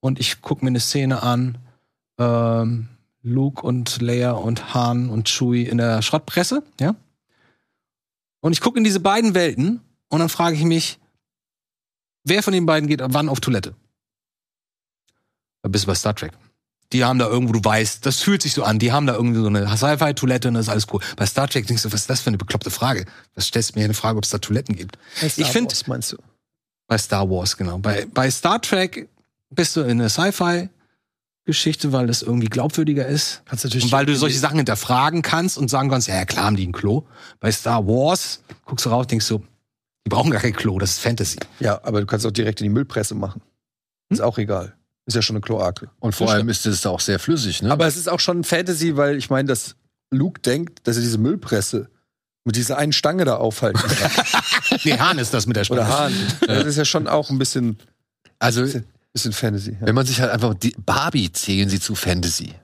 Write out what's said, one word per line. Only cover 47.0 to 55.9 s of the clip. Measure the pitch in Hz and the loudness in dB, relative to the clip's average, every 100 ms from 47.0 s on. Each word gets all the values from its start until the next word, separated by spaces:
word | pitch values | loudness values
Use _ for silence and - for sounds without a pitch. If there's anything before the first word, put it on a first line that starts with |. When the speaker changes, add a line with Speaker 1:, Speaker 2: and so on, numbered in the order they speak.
| - 98 | -2 -2
Speaker 3:
flüssig, | - 160 110 85 | 0 0 0 -2
ne? | 101 | 0
Speaker 2:
Aber | 147 160 | 2 2
es | 165 | 0
ist | 175 | -2
auch | 175 | -2
schon | - 175 | 0 0
Fantasy, | 165 175 180 165 165 143 | 0 -2 0 0 0 2
weil | 143 143 | 2 0
ich | - | 0
meine, | 135 139 | 0 2
dass | 127 - - _ _ _ | -2 -4 -14 _ _ _
Luke | 135 170 - | 0 0 0
denkt, | - 135 170 - - | -2 0 -2 -6 -2
dass | 117 | 0
er | |
diese | 120 110 | 0 2
Müllpresse | 117 180 - 110 98 113 110 _ _ _ _ _ | 2 0 0 0 0 -4 -6 _ _ _ _ _
mit | - 113 | -4 -2
dieser | 120 139 | -2 0
einen | 147 | 0
Stange | 147 147 180 | 2 2 2
da | 156 123 | 2 2
aufhalten | 113 110 113 101 | 0 0 0 0
kann. | 110 - 120 | 0 0 2
Speaker 1:
<laughs> | - - - - - - 262 | 0 2 0 0 -2 0 0
Nee, | - 247 | 2 2
Hahn | 160 175 | 2 2
ist | 117 | 0
das | 123 101 | 0 0
mit | 107 | 0
der | |
Stange. | 101 123 | 0 0
Speaker 2:
Oder | |
Hahn. | 107 | 2